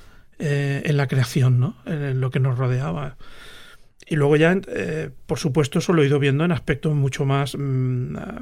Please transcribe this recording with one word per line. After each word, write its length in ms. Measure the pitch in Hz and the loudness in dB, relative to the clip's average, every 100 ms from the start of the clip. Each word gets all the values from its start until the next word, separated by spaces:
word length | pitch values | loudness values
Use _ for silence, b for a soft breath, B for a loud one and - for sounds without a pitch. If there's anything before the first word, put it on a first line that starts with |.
| b b b - | b b b -8
eh, 440 | 147 143 143 139 - | -2 -2 0 -2 0
en 100 | 143 | 0
la 100 | 131 | 2
creación, 520 | 135 120 - 127 123 | 0 0 4 4 4
¿no? 160 | 120 - | 2 -2
En, 180 | - 151 | -6 -4
en 180 | 143 131 | -2 -2
lo 80 | 131 | 0
que 100 | 143 | 0
nos 160 | 135 123 | 0 0
rodeaba. 640 | 127 127 151 165 147 - B B B B B B B _ - | 0 0 -2 -6 -8 -10 B B B B B B B _ -4
Y 80 | 151 | 0
luego 200 | 143 151 | 4 6
ya, 220 | 165 190 - | 6 4 -2
eh, 420 | - 170 156 143 - - | -6 -4 -4 -6 -10 -6
por 120 | 147 | -2
supuesto, 400 | 147 156 139 170 | 0 0 2 0
eso 140 | 175 | 2
lo 100 | 170 | 2
he 40 | 139 | 4
ido 120 | 143 | 4
viendo 260 | 143 139 175 | 2 2 2
en 60 | |
aspectos 420 | 151 - 131 160 | 0 -2 -2 0
mucho 320 | 147 135 - 139 | 0 0 0 0
más, 280 | 139 139 143 | 0 0 -4
mm, 580 | 139 131 127 123 139 151 - 233 | -2 0 0 -2 -4 -6 -8 -10